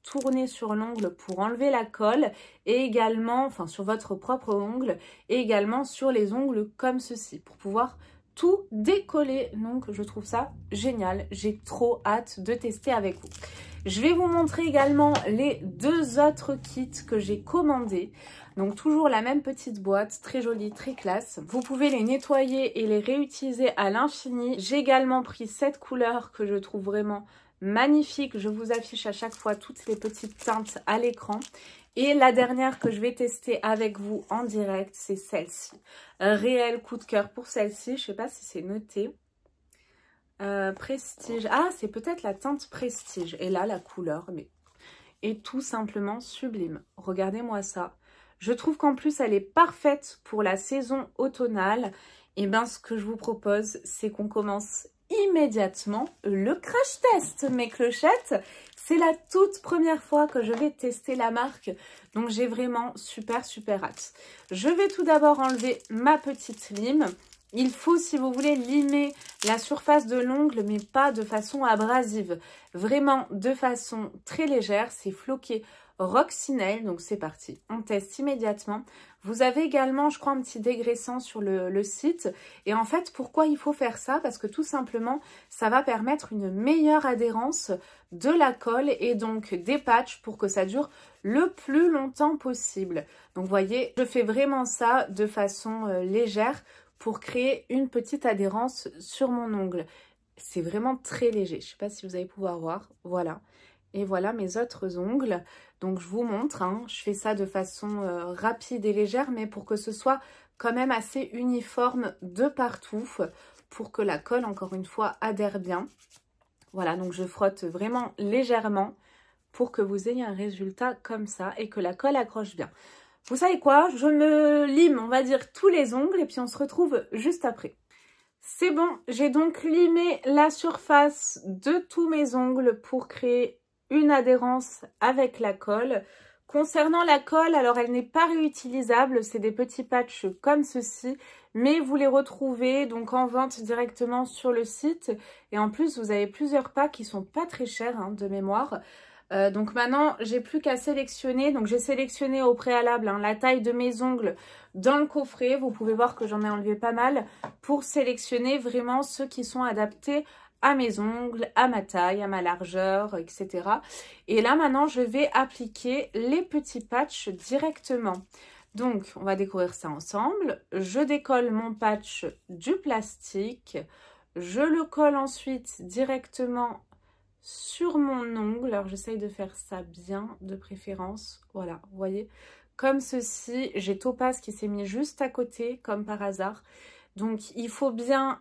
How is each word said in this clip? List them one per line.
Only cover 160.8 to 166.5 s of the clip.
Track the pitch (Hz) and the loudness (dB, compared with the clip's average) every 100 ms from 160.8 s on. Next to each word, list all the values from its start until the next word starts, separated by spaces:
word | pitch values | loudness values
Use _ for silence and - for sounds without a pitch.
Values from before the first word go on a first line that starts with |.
| 240 202 | 2 0
ongles, | 214 233 247 233 233 | -2 -4 -6 -6 0
à | - 247 | 4 4
ma | 220 | 2
taille, | 196 185 180 202 | -2 0 2 0
à | 202 | -2
ma | 190 | -2
largeur, | 175 180 180 180 190 196 208 190 | -2 -2 -4 -2 2 2 0 -4
et | 165 | -8
cetera. | - 196 180 190 240 - - - - - | -10 -8 -4 0 -2 -2 -16 -18 -12 0
Et | 220 | 4
là, | 233 302 | 4 4
maintenant, | 294 262 302 | 4 4 2
je | 254 | 2
vais | 240 254 294 | 0 2 2
appliquer | - 262 - 233 - 247 269 - | 2 2 -4 -12 -6 -2 -2 -2
les | 220 240 320 | -2 0 0
petits | 359 | 0